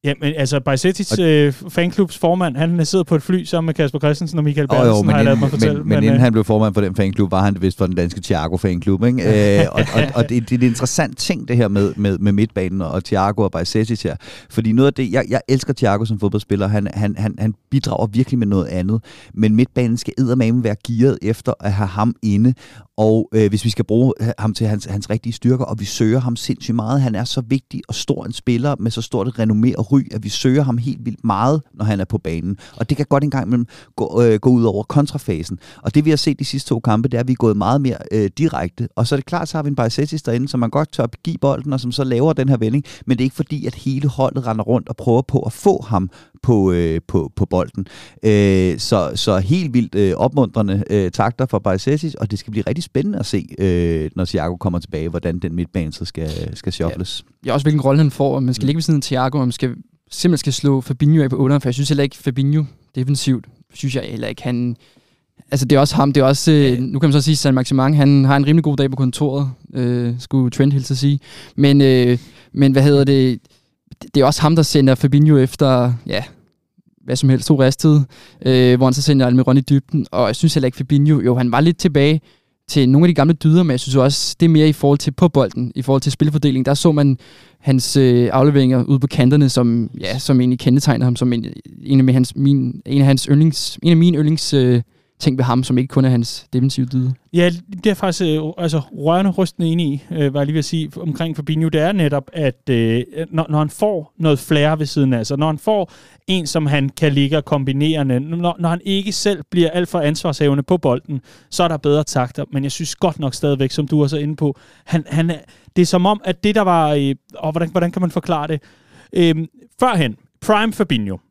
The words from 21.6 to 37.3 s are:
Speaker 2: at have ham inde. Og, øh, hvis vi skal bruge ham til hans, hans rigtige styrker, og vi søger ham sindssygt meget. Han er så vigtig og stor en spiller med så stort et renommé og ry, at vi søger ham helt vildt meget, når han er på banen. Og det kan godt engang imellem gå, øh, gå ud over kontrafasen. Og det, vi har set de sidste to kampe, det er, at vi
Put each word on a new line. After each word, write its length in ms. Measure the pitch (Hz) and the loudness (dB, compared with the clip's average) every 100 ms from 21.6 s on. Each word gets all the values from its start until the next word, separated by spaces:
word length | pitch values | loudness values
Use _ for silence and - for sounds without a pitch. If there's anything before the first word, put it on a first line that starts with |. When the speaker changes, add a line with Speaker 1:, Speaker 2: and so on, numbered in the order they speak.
Speaker 2:
at 120 | 101 | -4
have 140 | 98 98 | -2 -2
ham 260 | 98 110 117 | -2 -2 -2
inde. 320 | 110 101 120 127 - - _ - | -2 2 2 0 -10 -20 _ 0
Og, 320 | 110 113 - | 2 2 2
øh, 140 | 110 104 | 2 2
hvis 160 | 104 | 2
vi 60 | 117 | -2
skal 140 | - | -2
bruge 280 | 110 110 131 - 113 - | 0 2 2 0 -4 -2
ham 160 | 110 | -4
til 120 | 104 110 | -2 -2
hans, 180 | 104 | -4
hans 260 | - 101 - | -6 -8 -6
rigtige 220 | 110 113 | -6 -6
styrker, 320 | 113 123 127 | -4 0 0
og 160 | 127 113 | -2 -6
vi 40 | |
søger 360 | 101 - 110 123 | -8 -2 0 0
ham 160 | 123 117 | -2 -6
sindssygt 380 | - - - | -6 -8 -4
meget. 260 | 117 107 139 | -4 -2 -2
Han 140 | 131 | 0
er 100 | 101 | -4
så 180 | 120 - 113 | -4 -6 -4
vigtig 320 | 135 _ - - | -6 _ -14 -10
og 60 | |
stor 300 | - - - | -10 -4 -4
en 80 | - | -4
spiller 420 | 117 - 117 139 143 | -8 -2 -2 -2 -2
med 120 | 110 | -4
så 120 | 113 | -6
stort 260 | 110 123 98 | -6 -6 -6
et 40 | 120 | -2
renommé 320 | 110 107 120 - | 0 2 0 0
og 140 | 110 | 0
ry, 80 | 139 - | 0 0
at 120 | 107 | -8
vi 40 | 101 | -8
søger 340 | - 131 135 | -2 0 2
ham 160 | 135 117 | 0 -2
helt 280 | 120 - 117 | -4 -6 -10
vildt 180 | 104 | -6
meget, 380 | 113 98 123 156 - | -2 0 0 0 -4
når 100 | 76 | -6
han 160 | 107 101 | -2 -2
er 40 | |
på 140 | - 104 | -2 -4
banen. 400 | 80 82 87 101 - - | -4 -6 -6 -8 -12 -10
Og 120 | 113 | -4
det 80 | 143 | -4
kan 100 | 147 | 0
godt 160 | 139 | 0
engang 220 | 147 135 98 | 0 -4 -2
imellem 200 | 123 120 - - - | -2 -2 -10 -20 -8
gå, 260 | 107 101 | -4 2
øh, 160 | 120 107 | 2 4
gå 100 | 131 | 4
ud 140 | 123 | 4
over 180 | 113 101 | 2 -2
kontrafasen. 760 | - 143 143 143 - 82 82 85 - - | -2 0 0 -4 -6 -6 -6 -12 -14 -8
Og 120 | - | 0
det, 100 | 147 | 0
vi 60 | 151 | 2
har 60 | 151 | 0
set 220 | - 139 | 0 -2
de 60 | |
sidste 240 | 139 135 - | -6 -8 -4
to 120 | 117 | -4
kampe, 280 | 113 107 123 | 0 0 0
det 80 | 123 | -2
er, 40 | |
at 80 | |
vi 40 | 120 | -2